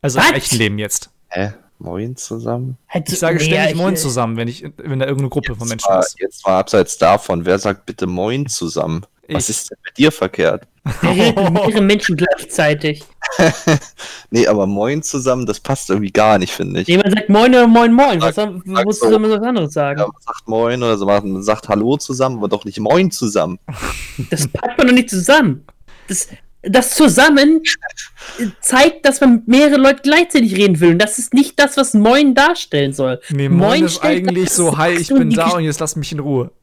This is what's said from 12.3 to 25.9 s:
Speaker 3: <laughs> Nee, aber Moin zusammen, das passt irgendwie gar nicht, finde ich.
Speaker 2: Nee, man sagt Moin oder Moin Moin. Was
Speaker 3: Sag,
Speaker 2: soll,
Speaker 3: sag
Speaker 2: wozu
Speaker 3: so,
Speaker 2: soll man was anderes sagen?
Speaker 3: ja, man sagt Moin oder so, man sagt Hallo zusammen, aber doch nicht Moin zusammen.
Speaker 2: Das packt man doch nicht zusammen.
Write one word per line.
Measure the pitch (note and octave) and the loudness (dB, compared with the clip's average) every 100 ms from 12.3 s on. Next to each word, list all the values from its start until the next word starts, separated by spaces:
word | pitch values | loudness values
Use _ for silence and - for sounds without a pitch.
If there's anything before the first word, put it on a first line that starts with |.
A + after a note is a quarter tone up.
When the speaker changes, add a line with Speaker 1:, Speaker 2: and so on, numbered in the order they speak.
| F#3+ - - D3+ D3+ D#3 D3 - _ - - | -4 -6 -2 -2 0 -4 -8 -14 _ -12 0
Speaker 3:
<laughs> | D#3+ - - D3 - _ - - _ | 0 0 -2 -2 -2 _ -20 -20 _
Nee, | A2+ A#2+ | 0 2
aber | G#2+ F#2+ | 2 0
Moin | G2+ A2+ D3 | -2 -2 -4
zusammen, | D#3 C#3+ B2+ B2+ A#2 | -6 -6 -2 -2 -4
das | G#2 | -8
passt | - C3+ - | -4 -6 -2
irgendwie | G2 G2+ | -4 -2
gar | - G#2+ G#2 | 2 4 4
nicht, | F2+ | 0
finde | - F#2+ F#2 | -6 -6 -4
ich. | F#2+ | 0
Speaker 2:
Nee, | F3 | 2
man | G3+ | 2
sagt | G#3 G#3 | 0 2
Moin | G3+ B3 | 4 6
oder | B3+ A#3+ | 6 6
Moin | A3+ A#3+ | 6 6
Moin. | A#3 C#4 F#3 | 6 4 4
Was | A2+ - | 0 -2
Speaker 3:
Sag, | G#3+ | -4
Speaker 2:
soll, | F3+ F#3 | -6 -4
Speaker 3:
sag | F#3+ G3 | -2 0
Speaker 2:
wozu | G#3+ A#3 | 0 4
Speaker 3:
so, | |
Speaker 2:
soll | A3 | 4
man | G#3+ | 2
was | G#3+ | 0
anderes | A#3 A#3+ D3+ | 0 -2 -4
sagen? | D3+ C#3+ C#3+ | -2 -4 -2
Speaker 3:
ja, | G2+ | -4
man | - | -6
sagt | - A#2 - | -14 -14 -4
Moin | A2+ A#2 B2 | -2 0 0
oder | A#2+ A2 | -2 0
so, | G2 | 0
man | G2+ G2+ F#2+ | 0 0 -6
sagt | G2+ A2 - | -2 -4 0
Hallo | G#2 A2+ D3 | -2 0 -2
zusammen, | - C3 C3 A#2+ | -4 -2 -2 -2
aber | G2+ | -4
doch | G#2 G#2 | -4 -6
nicht | - | -6
Moin | G#2+ D#3+ F#3+ | 0 2 0
zusammen. | - A#2+ G2+ E2 F2+ - - - - - - - | -2 -2 -2 -2 -6 -14 -12 -10 -10 -12 -12 -8
Speaker 2:
Das | D#3 C#3+ | -6 -6
packt | - - - | -6 -8 0
man | C4 | 4
doch | |
nicht | B3 A#3+ | 4 2
zusammen. | F#3 F3+ D4+ A#3 C3 - _ _ | -4 2 2 2 -2 -10 _ _